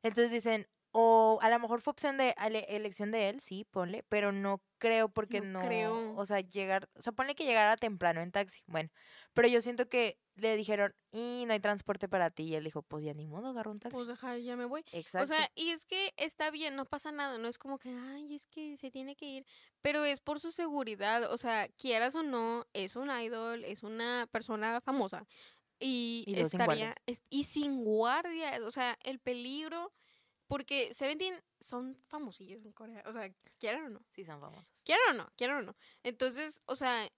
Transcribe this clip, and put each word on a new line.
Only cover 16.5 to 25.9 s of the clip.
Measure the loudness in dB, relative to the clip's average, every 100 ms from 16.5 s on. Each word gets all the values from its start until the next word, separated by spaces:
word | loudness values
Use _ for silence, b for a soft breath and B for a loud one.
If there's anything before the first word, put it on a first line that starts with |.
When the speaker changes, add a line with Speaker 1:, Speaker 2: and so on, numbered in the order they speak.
Speaker 2:
bien, | -2 -6 -4
no | -6
pasa | -6 -6
nada, | -4 -4 -4
no | -6
es | -8
como | -10 -10
que, | -8
"Ay, | -10 -10 -12 -10
es | -12 -12
que | -12 -12 -10
se | -12
tiene | -10 -12 -10
que | -12
ir", | -12 -14 b b _
pero | 0 2
es | 2 0
por | -4 -6
su | -4
seguridad, | -4 -2 -2 -2 0 2 2 2
o | -2
sea, | 0 0 -2 _
quieras | 0 2 2
o | 0
no, | -2 0 0 -2 -4
es | -6 -4 -4
un | -4
idol, | -4 -4 -4 -4 -6
es | -6 -10
una | -8 -4 -2 -2 -2
persona | -4 -4 -2 0 -2
famosa, | 0 0 0 -4 -12 B B B _ _
y | -2